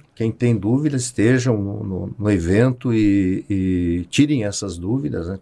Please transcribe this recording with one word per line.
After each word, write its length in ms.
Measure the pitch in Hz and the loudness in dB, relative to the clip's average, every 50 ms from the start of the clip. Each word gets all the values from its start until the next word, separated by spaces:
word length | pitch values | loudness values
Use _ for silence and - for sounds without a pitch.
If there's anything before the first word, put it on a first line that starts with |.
| - _ _ | -14 _ _
quem 160 | - 113 113 | -4 -4 -4
tem 260 | 107 - 123 120 117 | -2 0 0 2 2
dúvidas, 460 | 101 90 104 123 139 151 151 139 127 | 2 0 0 0 0 0 0 -2 -2
estejam 540 | 123 - - - 101 117 131 127 117 127 113 104 | -4 -4 0 2 2 4 4 2 2 0 0 0
no, 220 | 98 101 101 107 107 | -2 -4 -6 -6 -6
no, 300 | 98 95 92 95 95 - | -6 -6 -6 -6 -8 -6
no 140 | - 101 107 | -4 0 0
evento 640 | 104 90 82 85 95 107 120 131 127 123 - 127 113 | 2 2 2 2 4 4 4 2 0 -2 -2 0 2
e, 500 | 110 104 101 98 101 95 92 95 - - - | 2 4 4 4 4 2 2 0 -2 -4 -4
e 560 | 104 98 92 95 92 90 87 85 87 90 87 - | -2 -2 0 0 0 0 0 0 -2 -2 -4 -2
tirem 360 | - - 143 147 151 127 104 | 0 2 2 2 2 -2 -2
essas 340 | 104 95 - - 98 87 85 | -4 -6 -8 -8 -8 -10 -8
dúvidas, 480 | 85 95 120 139 143 147 117 95 82 87 | -6 -4 -4 -4 -4 -4 -6 -6 -6 -6
né, 80 | 98 95 | -8 -8